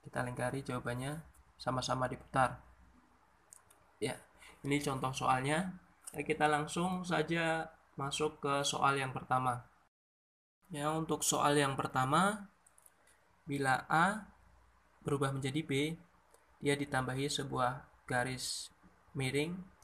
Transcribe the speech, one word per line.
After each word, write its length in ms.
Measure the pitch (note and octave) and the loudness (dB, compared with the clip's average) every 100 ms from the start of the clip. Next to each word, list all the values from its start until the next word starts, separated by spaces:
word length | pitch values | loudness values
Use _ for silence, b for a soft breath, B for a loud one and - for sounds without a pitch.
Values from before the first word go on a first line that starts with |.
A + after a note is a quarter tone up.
| - | -6
kita 160 | - | -6
lingkari 400 | B2 B2 B2 C3+ | -4 -2 -2 -2
jawabannya, 640 | C3+ B2+ B2 B2 C3+ D#3 - - _ _ | -4 -4 -4 -4 -4 -6 -12 -20 _ _
sama-sama 480 | - B2+ B2 B2+ B2+ | -4 -2 0 0 0
diputar. 560 | C3 - C3+ B2+ B2 - - - - _ _ _ _ _ - _ - _ _ | -4 -2 2 2 0 -16 -20 -20 -20 _ _ _ _ _ -20 _ -20 _ _
Ya, 160 | B2 - - - B B | -6 -6 -14 -20 B B
ini 180 | C#3 C#3+ | -2 0
contoh 300 | D3 C3 C3 | 0 -2 -2
soalnya. 600 | C3 B2+ C3 C3+ D#3 F#3+ - - _ - D3+ | 0 2 2 2 0 0 -8 -20 _ -12 -8
Ya, 80 | |
kita 240 | D3 D#3 D3+ | -4 2 4
langsung 560 | D3 D#3 F3 F3+ F#3 | 4 0 -2 -2 -2
saja 640 | F3 D#3+ D#3 E3+ D#3+ D#3+ D#3+ - _ | 0 0 0 0 2 0 -4 -12 _
masuk 460 | - C#3 C#3+ D3+ - | -6 -4 0 -2 -2
ke 240 | C#3+ C#3+ C#3+ | 0 0 0
soal 300 | C#3+ C#3 C#3 | 2 2 2
yang 140 | C3 | 0
pertama. 560 | C3 - B2+ B2+ B2 - _ _ _ _ _ _ _ _ _ _ | -4 0 2 2 -2 -8 _ _ _ _ _ _ _ _ _ _
Ya, 160 | D3+ D3 | -4 -2
untuk 320 | D#3+ D#3+ D3+ | 0 0 0
soal 320 | - D3 C#3+ | 2 2 4
yang 240 | D3 C#3+ C3+ | 4 4 0
pertama, 720 | - C3 C3 D#3 F#3+ G#3 - _ - _ - _ b b _ _ - | -2 0 4 4 4 2 -10 _ -20 _ -20 _ b b _ _ -6
bila 400 | C#3 C3+ B2+ - | 0 2 2 2
A 400 | D#3 F3+ G#3+ - - - - _ _ _ _ - | 4 4 0 -10 -20 -20 -20 _ _ _ _ -2
berubah 240 | C#3+ C3+ | 0 0
menjadi 320 | C3+ C3+ D3 | 0 -2 -4
B, 320 | D#3 C3+ D3+ E3 - _ _ - _ _ | 0 0 0 -4 -12 _ _ -20 _ _
dia 160 | C#3+ | 0
ditambahi 560 | C#3+ C#3 C3 B2+ C3 C#3+ | 0 0 -2 -2 -2 -2
sebuah 560 | C#3+ C#3 C3 B2 C3+ - - - | -2 -2 0 0 0 -12 -20 -2
garis 640 | B2 B2+ B2+ - - - _ - _ _ | -2 0 -4 -6 -8 -10 _ -20 _ _
miring 400 | - C3 C#3 D#3 F#3 - - | -4 0 0 0 -4 -10 -20